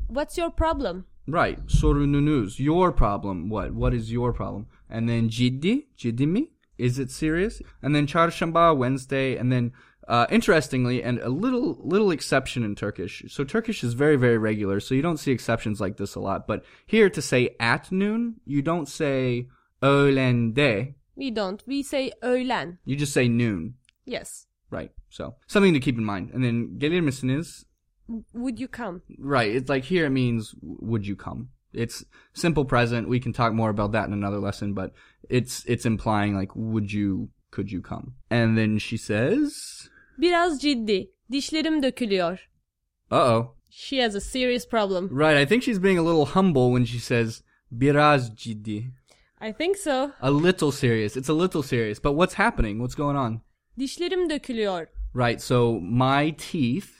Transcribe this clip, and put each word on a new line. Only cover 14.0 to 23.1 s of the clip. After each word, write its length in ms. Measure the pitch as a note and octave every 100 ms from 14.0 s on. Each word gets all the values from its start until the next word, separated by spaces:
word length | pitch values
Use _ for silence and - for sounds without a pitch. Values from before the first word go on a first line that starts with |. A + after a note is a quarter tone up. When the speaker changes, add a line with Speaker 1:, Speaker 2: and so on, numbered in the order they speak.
| D3+ C#3
Speaker 2:
very 200 | B2 A2+
regular, 420 | A2 G#2+ G2 G2+
so 120 | -
you 60 | C3
don't 180 | E3+ D#3
see 120 | C#3+
exceptions 480 | A#2+ - A2+ A2+ G#2
like 180 | F#2+ -
this 180 | G2+
a 40 | G2
lot. 280 | G2 F#2 -
But 180 | G#2 - -
here 240 | - A3 G3
to 100 | D#3+
say 340 | - B2+ - -
at 320 | A#2 C#3+ -
noon, 500 | F#3 G#3 A3+ A#3 A3
you 160 | - C#3+
don't 260 | D#3 E3+ C#3
say 580 | - D3 C3+ B2+ A#2+ B2 _ _ -
öğlende. 1120 | C3+ C#3+ C#3 C3+ B2+ A#2+ A2+ A#2 C#3+ G#2 C3+ - _
Speaker 1:
We 160 | - C4+
don't. 320 | A3 F#3 G#3 A#3+
We 160 | C#4
say 280 | C4+ C#4+ C4 -
öğlen. 560 | B3 B3+ B3+ G3+ E3+ F3
Speaker 2:
You 100 | - C#3+
just 160 | C#3+